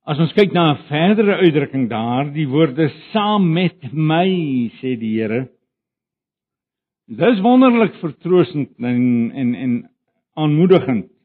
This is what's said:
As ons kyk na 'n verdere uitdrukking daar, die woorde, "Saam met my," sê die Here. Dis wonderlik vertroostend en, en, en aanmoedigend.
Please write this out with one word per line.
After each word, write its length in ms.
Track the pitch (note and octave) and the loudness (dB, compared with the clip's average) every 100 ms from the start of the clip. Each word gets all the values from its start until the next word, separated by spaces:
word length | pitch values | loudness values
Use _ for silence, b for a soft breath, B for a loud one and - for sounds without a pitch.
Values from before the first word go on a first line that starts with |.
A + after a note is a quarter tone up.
As 160 | - D3 | -6 -2
ons 160 | E3 | 0
kyk 160 | - G3+ | 2 2
na 220 | F3 E3 | 2 0
'n 140 | C#3+ - | -2 -6
verdere 460 | D3 F3+ G#3+ G3+ E3+ F3+ | 0 2 2 2 2 2
uitdrukking 420 | D3 - C3+ A#2+ | 2 -2 -4 -4
daar, 360 | A2 A#2 B2 C#3+ | -4 -4 -4 -4
die 140 | D3 D3 | -6 -2
woorde, 420 | C#3 D#3+ B2+ D3+ - - | 0 0 0 -4 -4 -6
"Saam 400 | G#3+ G#3 G#3+ F3+ | -4 0 0 0
met 400 | E3 F3+ _ B2+ | 0 -2 _ -12
my," 340 | C#3+ D#3 E3 F#3+ F#3 D#3 C3 A#2 - | -4 -2 0 0 -2 -2 -4 -4 -6
sê 160 | C3 A#2+ | -8 -6
die 160 | A2 A2 | -4 -4
Here. 300 | A2 A2+ C3 _ _ _ _ _ _ _ _ _ _ _ _ _ _ _ _ | -2 -4 -6 _ _ _ _ _ _ _ _ _ _ _ _ _ _ _ _
Dis 320 | A2+ F#3+ G#3+ | 0 0 2
wonderlik 540 | A3 B3+ C4 A#3 G3+ - | 4 4 4 4 0 -2
vertroostend 680 | E3 - E3+ F3+ E3 D3 - - | -10 -8 0 2 2 -2 -8 -6
en, 520 | A#2+ B2 B2 A#2+ A#2 | -4 0 2 0 -2
en, 240 | - B2 G#2+ | -4 -4 -4
en 340 | B2+ A#2+ - _ _ _ _ - | -4 -4 -8 _ _ _ _ -4
aanmoedigend. 760 | D#3 D3 F3 F3+ - A#2 - _ | 0 2 4 4 2 -4 -6 _